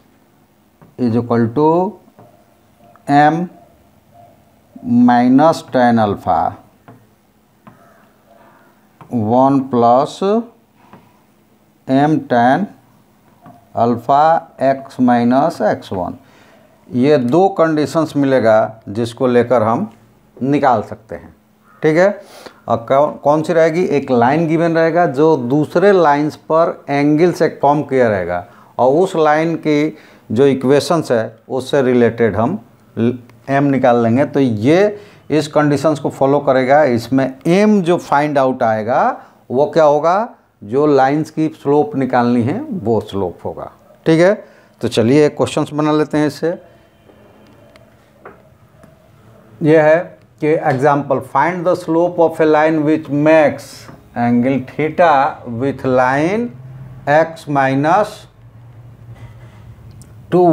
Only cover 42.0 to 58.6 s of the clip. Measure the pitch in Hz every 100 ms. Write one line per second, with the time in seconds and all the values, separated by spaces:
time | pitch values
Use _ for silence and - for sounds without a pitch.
42 | 127 127 120 123 117 196 311 190 107 110
43 | - 98 90 - 92 82 - - _ _
44 | - 160 180 214 - _ _ _ 110 -
45 | 110 143 147 - 123 - 147 147 151 151
46 | 151 151 151 147 165 180 - _ _ _
47 | _ _ - _ _ _ - - _ _
48 | _ _ - - _ _ _ _ - _
49 | _ _ - - - - 147 160 151 160
50 | 185 - _ _ 151 165 156 131 147 143
51 | 131 131 120 135 156 180 170 175 - 165
52 | 175 175 160 165 156 151 160 160 147 156
53 | 156 143 151 160 143 123 - - - -
54 | - 120 120 120 123 131 131 - 151 156
55 | 170 143 139 - 127 117 139 135 135 127
56 | 127 135 160 220 240 - - - - -
57 | - 151 160 - - 143 135 135 151 190
58 | 208 - - _ - -